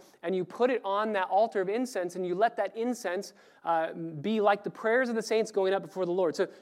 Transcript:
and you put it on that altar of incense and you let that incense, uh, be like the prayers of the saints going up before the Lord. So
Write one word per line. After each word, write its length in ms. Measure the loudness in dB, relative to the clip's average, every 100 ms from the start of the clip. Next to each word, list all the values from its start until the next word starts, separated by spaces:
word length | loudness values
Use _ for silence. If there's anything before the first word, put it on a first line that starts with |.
| -14 -8
and 120 | -4 -2
you 100 | -2
put 240 | 0 2
it 120 | 2 0
on 280 | 0 0
that 140 | 0 2
altar 320 | 2 2 2
of 60 | -2
incense 480 | -2 -2 -4 -4 -4
and 100 | -2
you 100 | 2
let 200 | 2 2
that 180 | -4 -2
incense, 560 | -4 -2 -4 -4 -6 -14 -20 _ -2
uh, 260 | 0 0
be 460 | -4 -8 -6 -2 2
like 240 | 4 2
the 60 | -2
prayers 400 | -4 2 2 2
of 60 | -2
the 60 |
saints 300 | 0 0 0
going 220 | 2 2
up 80 | 0
before 240 | -2 -4 0
the 60 |
Lord. 240 | 2 2 2
So 120 | -2 -4